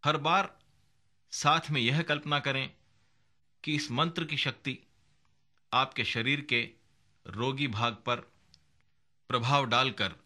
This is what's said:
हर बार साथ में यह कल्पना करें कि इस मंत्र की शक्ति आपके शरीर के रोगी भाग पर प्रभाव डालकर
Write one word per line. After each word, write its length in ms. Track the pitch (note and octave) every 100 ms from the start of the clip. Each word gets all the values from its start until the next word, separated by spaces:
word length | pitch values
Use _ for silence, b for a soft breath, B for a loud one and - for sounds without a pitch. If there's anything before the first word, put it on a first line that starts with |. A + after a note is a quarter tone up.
हर 120 | D3 D3+
बार 420 | D3 F#3 F#3+ - _ _ _ _ _ _ _
साथ 400 | - D#3 D#3+ -
में 100 | D3
यह 220 | A#2 D3
कल्पना 380 | D#3+ D3 D3+ D3
करें 340 | C#3 C3+ C3+ - _ _ _ _ _ _ _ _
कि 100 | -
इस 160 | D3 -
मंत्र 340 | A#2+ E3 E3
की 120 | D#3 D3
शक्ति 420 | C#3+ - - B2+ _ _ _ _ _ _ _ _ _
आपके 320 | A#2+ C3 -
शरीर 360 | A2+ A#2+ A#2 C#3+
के 320 | C#3+ A#2+ A#2 - _ _ _ _ -
रोगी 420 | G2 A#2+ C3+ C#3+
भाग 260 | G#2 A#2+
पर 220 | G#2 - A#2+ - _ _ - _ _ _ _ _ _ _
प्रभाव 380 | B2+ A#2 C#3+ B2+
डालकर 500 | A#2+ C3 A2 G2 D#2+